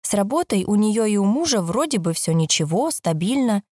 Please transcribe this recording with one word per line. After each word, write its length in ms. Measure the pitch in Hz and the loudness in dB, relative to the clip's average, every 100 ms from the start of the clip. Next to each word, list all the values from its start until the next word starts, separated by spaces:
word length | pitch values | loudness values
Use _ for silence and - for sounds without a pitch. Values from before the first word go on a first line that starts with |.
С 140 | - | -2
работой 500 | 202 202 294 349 208 | -2 0 0 0 -2
у 120 | 185 208 | 2 2
неё 280 | 214 214 | 2 2
и 140 | 220 208 | 0 2
у 80 | 196 | 2
мужа 340 | 240 330 226 | 2 0 0
вроде 380 | 170 202 311 247 | 0 -2 0 -2
бы 160 | 170 | -2
всё 180 | 165 - | -4 0
ничего, 580 | 165 160 - 151 165 311 | 0 0 0 0 -2 -2
стабильно. 760 | - - 160 175 269 247 208 - | -2 -2 -2 0 0 0 0 -4